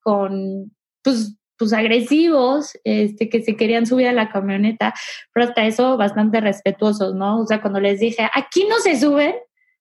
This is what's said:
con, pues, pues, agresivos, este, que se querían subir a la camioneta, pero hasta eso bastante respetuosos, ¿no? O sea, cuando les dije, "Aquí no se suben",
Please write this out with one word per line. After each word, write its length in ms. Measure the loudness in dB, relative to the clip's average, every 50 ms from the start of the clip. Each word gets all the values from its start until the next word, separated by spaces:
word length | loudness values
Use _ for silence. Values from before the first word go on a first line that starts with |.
con, 720 | -2 0 0 0 0 -2 -4 -4 -6 -6 -8 -8 -10 -14 -18 _ _ _ _ _
pues, 320 | -2 0 0 0 -2 -6 -8 _ _ _ _ -4
pues, 140 | -2 0
agresivos, 1040 | 0 0 2 2 2 2 2 2 2 4 4 4 4 4 4 2 2 0 -2 -6 -12 -8 -4
este, 440 | -2 0 2 0 0 -2 -4 -4 -2
que 140 | -2 -2
se 140 | 0 -2 -2
querían 280 | 0 0 0 2 0 0
subir 220 | 2 2 2 2
a 60 | 2
la 160 | 2 0 0 -2
camioneta, 640 | -2 -4 -4 -2 0 0 0 0 0 0 -2 -4 -4 -6 -10 -14 -14 -16 -16 _ 0
pero 120 | 0 0 2
hasta 180 | 0 0 0
eso 300 | 0 2 2 2 2 2
bastante 440 | 2 0 0 0 0 0 2 2 2
respetuosos, 760 | 0 0 -2 -2 -2 -4 -2 0 0 0 0 0 -2 -4 -4
¿no? 240 | -4 -2 -2 0 -2
O 60 | 0
sea, 140 | -2 -2 -2
cuando 200 | -2 -2 -2 0
les 180 | 0 0 0 0
dije, 300 | 0 -2 0 -2 -4 -2
"Aquí 320 | -2 -4 -4 -2 0 0 2 2
no 100 | 2 0
se 180 | 2 0 2
suben", 380 | 2 2 2 2 2 2 0 -2 -4 -10 _ _ _ _ _ _ _